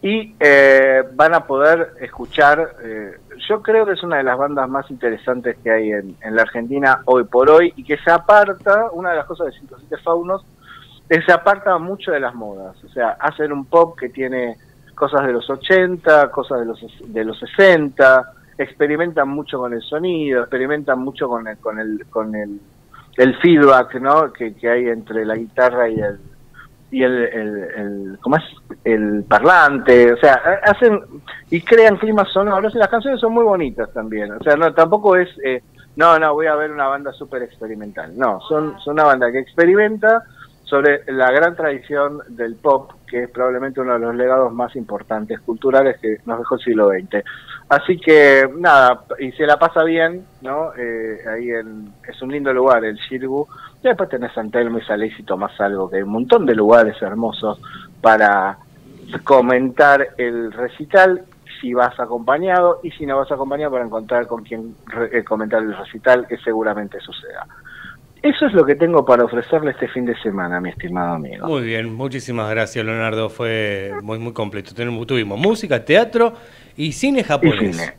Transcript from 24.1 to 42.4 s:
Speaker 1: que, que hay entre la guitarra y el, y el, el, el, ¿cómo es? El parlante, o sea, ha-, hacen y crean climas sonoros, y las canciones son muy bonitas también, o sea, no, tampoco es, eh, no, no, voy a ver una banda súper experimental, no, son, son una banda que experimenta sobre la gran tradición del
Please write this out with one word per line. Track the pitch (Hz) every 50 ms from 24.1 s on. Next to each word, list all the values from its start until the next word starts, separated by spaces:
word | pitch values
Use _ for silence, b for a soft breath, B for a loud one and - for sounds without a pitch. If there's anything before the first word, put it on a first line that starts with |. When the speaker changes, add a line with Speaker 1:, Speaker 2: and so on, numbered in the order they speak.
| 143 156 160 135 -
Speaker 1:
que, | - 123 113 104
que | _ - 117
hay | 120 123 123 120
entre | 117 113 107 - 113 113 110
la | 107 113
guitarra | 113 117 110 _ - 127 123 123 123 120 117
y | 113 110
el, | 104 101 101 - - - - - - _ B B B B _ _ _ _
y | - 131 131
el, | 127 127 123 120
el, | 113 - 113 107 107 104 101 95 - -
el, | 107 104 101 104 101 98 95 95 -
¿cómo | - 127 139
es? | 165 - - - - _ - - _ _
El | 113 113 107 107 104 104 104 101
parlante, | - - 107 117 156 185 175 160 143 143 131 110 - 123 123 120 120 120
o | 120
sea, | - 120 117
ha-, | 123 - 165 185 202 - 208
hacen | 202 - 247 233 214 196 - - - 147 - B B B B _
y | - 170 165
crean | - 233 226 226 220 208
climas | 180 - 220 214 208 196 190
sonoros, | - 190 196 208 202 190 196 214 214
y | 233
las | 214 190
canciones | - 233 214 277 269 220
son | 233 226 226
muy | 233 233
bonitas | 220 202 185 165 131 110 - 113 - -
también, | 120 110 110 110 107 104 104 104
o | 110 -
sea, | 151 147
no, | 147 165 160 147
tampoco | 165 165 160 180 214 208 208 185
es, | 185 180 175 - - -
eh, | 135 131 123 _ _ _ b b b _
no, | - 156 170 165 160
no, | 160 156 147
voy | 151 160
a | 160 151
ver | 147 151 156
una | 151 147 139
banda | 135 139 139 143 139 131
súper | - 147 135 139 127 123
experimental, | 117 _ _ 117 110 110 107 107 104 98 - 80 - 87
no, | 110 131 120 104 92 -
son, | - 160 151 156 156 139 -
son | - 147 143
una | 156 156
banda | 147 139 127 123 120 120
que | 131
experimenta | 131 - _ - 170 170 185 202 214 214 220 214 208 214 226 226 226 b b b b b b _ _
sobre | - - 139 139 147 143 143 147 - 135
la | 131 127 127
gran | 127 143 160 170 170
tradición | 170 165 151 139 135 - - 147 143 143 143 147 147 - -
del | 123 117